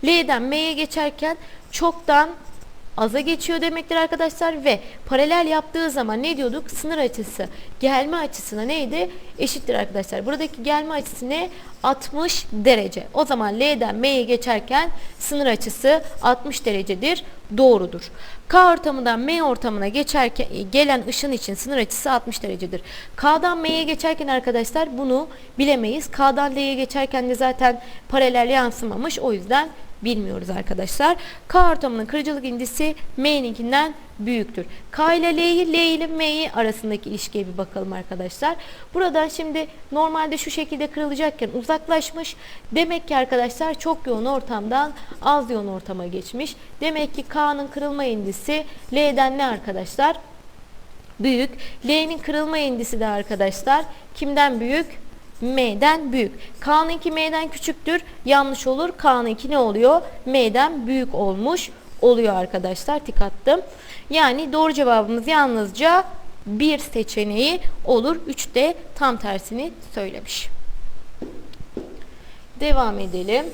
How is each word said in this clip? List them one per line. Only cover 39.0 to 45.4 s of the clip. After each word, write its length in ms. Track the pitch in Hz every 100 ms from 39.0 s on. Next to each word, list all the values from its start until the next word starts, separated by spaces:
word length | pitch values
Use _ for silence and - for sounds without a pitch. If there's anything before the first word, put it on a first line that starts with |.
| 370 302 311
şimdi 400 | 320 320 302 311 - -
normalde 460 | 285 320 320 311 302
şu 140 | -
şekilde 360 | 302 302 294 294
kırılacakken 600 | 294 294 277 311 302 220 240
uzaklaşmış. 760 | 233 311 311 320 302 320 330 - - - -
Demek 360 | 262 330 339 -
ki 100 | 285
arkadaşlar 600 | 262 254 240 240 320 311
çok 280 | 320 320 269
yoğun 180 | 226 233
ortamdan 680 | 277 269 226 208 262 294 285 - -
az 280 | - 294